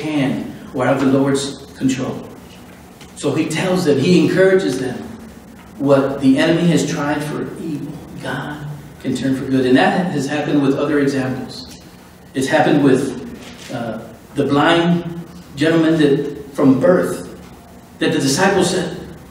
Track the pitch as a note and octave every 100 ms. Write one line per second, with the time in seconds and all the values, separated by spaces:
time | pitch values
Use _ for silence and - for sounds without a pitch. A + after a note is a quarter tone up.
0 | D#3 D3 C3 A2 - - - C3 B2+ C3+
1 | C3 C3+ C#3 C3+ - - - - C3 B2+
2 | - - - - - - - - - -
3 | - - C#3+ C#3+ - - F#3+ F3+ D3 C3
4 | F3+ E3+ - F3 F#3+ F#3 C3+ - - G#2+
5 | - - - - - - - - C#3+ C3+
6 | - - C3 C3+ E3 E3 F3 C#3+ - D#3
7 | C#3+ D3 - C3+ B2+ - E3 C#3+ - -
8 | - - C3+ C#3+ D3 D3 - - - -
9 | C3+ - C3+ C3 C3 C3 B2 C3 F#3+ F#3
10 | F3 C#3+ - D3+ D#3 D3 C3+ - D3 D3
11 | C3+ B2+ B2+ - - - - - - -
12 | - - - C3 C3+ D#3 - C#3+ C#3 -
13 | - - - - - - - B2+ A2+ G#2+
14 | - - - C#3 C3+ C#3+ D#3+ E3+ F3 E3+
15 | - - - - - C3+ D#3+ E3 D#3+ D#3+
16 | C#3+ - - - - - C3+ B2+ F3+ F3+
17 | - - - - - - - - - -
18 | D#3+ D#3 C3+ D#3+ G3 F#3 E3+ F#3 - -
19 | - - -